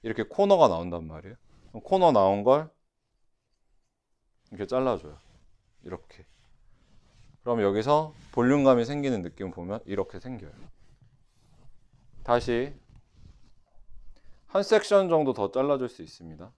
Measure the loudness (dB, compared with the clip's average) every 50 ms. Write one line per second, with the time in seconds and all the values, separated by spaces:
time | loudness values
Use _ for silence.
0 | -8 -8 -6 -6 -6 -6 0 0 4 4 6 6 6 4 4 0 -4 -6 -8 -10
1 | -10 -12 -16 -16 -18 -20 -20 _ _ _ _ _ _ -20 -20 -20 -6 -4 0 2
2 | 4 4 6 6 4 4 2 2 4 4 4 4 2 -6 _ _ _ _ _ _
3 | _ _ _ _ _ _ _ _ _ _ _ _ _ _ _ _ _ _ _ _
4 | _ _ _ _ _ _ _ _ _ _ -10 -10 -8 -4 -2 -2 -2 -2 -4 -4
5 | -6 -14 -20 -20 _ _ _ _ _ _ _ _ _ _ _ _ _ -14 -14 -14
6 | -14 -20 -20 -20 -20 _ _ _ _ _ _ _ _ _ _ _ _ _ _ -20
7 | _ _ _ _ -20 -20 -20 _ _ -4 -2 2 2 2 0 0 0 2 0 0
8 | 0 -4 -12 -20 -20 -8 -2 0 2 4 4 4 6 4 4 4 2 -2 -4 -6
9 | -4 -4 -4 -4 -6 -10 -12 -10 -12 -12 -10 -12 -10 -10 -10 -10 -8 -8 -6 -6
10 | -6 -6 -8 -16 -14 -14 -14 -14 -16 -18 -20 -20 -20 -20 -20 _ -20 -20 -20 _
11 | _ _ _ _ _ _ _ _ _ _ _ _ -20 -20 -20 -20 _ _ _ _
12 | _ _ _ -16 -4 -2 -2 -2 0 -2 -4 -4 -4 -6 -12 -18 _ _ -20 -20
13 | _ _ _ -20 -20 -20 -20 _ -20 _ -20 _ _ _ _ -20 -20 -18 -18 -16
14 | -16 -16 -18 -18 _ -20 -20 -20 _ -4 -4 -4 2 4 4 4 4 4 4 4
15 | 4 4 2 2 2 2 0 -2 -2 -2 0 -2 0 0 0 -2 -2 -8 -10 -14
16 | -20 -20 -20 -20 -20 -20 -18 -18 -20 -20 _